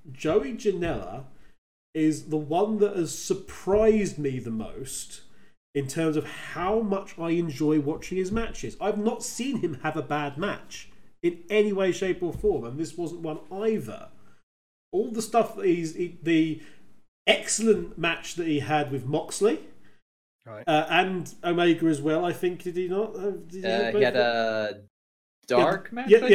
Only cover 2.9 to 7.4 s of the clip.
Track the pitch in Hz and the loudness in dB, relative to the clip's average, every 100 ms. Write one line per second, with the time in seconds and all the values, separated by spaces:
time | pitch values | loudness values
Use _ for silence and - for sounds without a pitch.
2.9 | 190 156 - - 151 - - 185 208 220 | 2 -4 -4 -4 -4 -4 -8 2 6 6
3.9 | 214 180 147 143 127 113 110 92 - 135 | 6 2 -2 -4 -4 -6 -6 -6 -10 -10
4.9 | - - - - - - _ _ 143 135 | -10 -12 -16 -18 -20 -20 _ _ -4 -2
5.9 | 165 160 151 - - - 156 180 220 208 | 0 0 0 -4 -12 -10 -4 0 0 2
6.9 | 196 - - 165 170 | -2 -4 -6 0 0